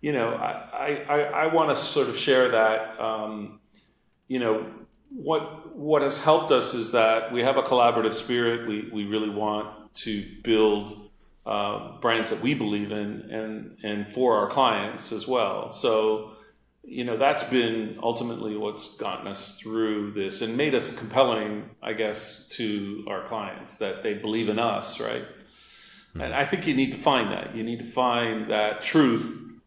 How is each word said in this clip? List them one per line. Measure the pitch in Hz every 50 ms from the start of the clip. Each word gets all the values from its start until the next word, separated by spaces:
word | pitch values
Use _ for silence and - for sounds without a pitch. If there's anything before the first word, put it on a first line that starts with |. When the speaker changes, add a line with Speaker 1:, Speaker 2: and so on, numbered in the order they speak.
Speaker 1:
you | - 147
know, | 147 127 113 113 117
I, | - - - - - - - -
I, | - 139 147 147 - -
I, | - 143 147 147 143 - 147 156
I | 160 160
wanna | 160 160 151 139
sort | - - - - 151 135 120
of | 113
share | - - - 135 127 127 120
that, | 113 110 113 110 110 110 110 - - -
um, | 113 110 110 107 107 107 110 107 101 104 - _ _ _ _ _ _ _ _ _ _ _ _ _ _
you | _ 131 127
know, | 120 113 110 110 107 110 - - - _ _ _ _ _
what, | 277 254 156 156 160 151 - - - - - - -
what | - 143 151 156 147 139
has | 139 135 - -
helped | 156 156 165 156 -
us | 143 127 - - -
is | 123 110 -
that | - 120 113 110 113 113 113 - 120
we | 120
have | 117 131 135
a | 135 127
collaborative | - 127 123 120 120 120 117 110 110 107
spirit. | - - - 123 120 120 117 117 117 117
We, | 110 104 107 107 - 110
we | 107 104
really | 101 104 110 107 107
want | 104 104 107 107 107 107 107 107 - - - - _
to | - - 113 107 104 98 - - - -
build, | 120 113 110 110 107 104 104 101 104 104 101 104 - _ _ _ _ _ _ _
uh, | 113 110 104 104 101 104 104 - - - -
brands | - 120 113 113 107 -
that | 113 -
we | 110 127 151
believe | 127 113 104 104 104 104 101
in | 107 104 104 101 107 - - -
and, | 110 110 110 110 107 110 110 110 - _ -
and | 104 104 104 101
for | 101 - 123 127 123 113
our | 104 101
clients | 101 - 139 131 123 110 104 101 104 120 - - -
as | 117 104 95
well. | - 127 123 110 98 95 101 113 117
So, | - - - 123 110 110 110 110 107 107 107 - - - - _ _ _ _ _ _ _ _
you | - - 123 123
know, | 123 113
that's | 110 135 139 147 - -
been | - 127 127 120 113 113 113 107 107 110 - -
ultimately | 117 117 - 120 120 117 110 104 107 107
what's | 107 107 104 107 - - - -
gotten | - 110 101 90 - -
us | 98 101 98 - - - -
through | - 110 110 113 110 110 107 104 104 104
this | 101 104 95 95 95 - 123
and | 110 113
made | 127 147 156 131
us | 120 117 - -
compelling, | - 117 107 101 127 135 123 117 110 107 107 104 104 104 - - _
I | - - 110
guess, | 107 110 107 107 - - - - - - -
to | - - 120 107 104 101 98 101 101 107 104 -
our | 101 95 92
clients, | - 117 110 104 95 92 98 92 - -
that | - 110 101 - - -
they | 113 104
believe | 104 - 107 110 117 113
in | 104 107 107
us, | 120 117 101 98 - - - -
right? | 110 113 - - -
Speaker 2:
Mm-hmm. | - - - - _ - - - - - - - - - - - _ _ -
Speaker 1:
And | - 123 113
I | 135 143
think | 143 - 185 -
you | 156 143
need | 131 135 -
to | -
find | - - 156 139 127 113 101
that. | 98 92 - - -
You | 117 113
need | 113 120 117
to | 123
find | - - 127 127 123 120 120 117 117 110 110 107 -
that | 107 107 107 107 107 -
truth | - - - 160 147 127 113 - - - - - - - - - _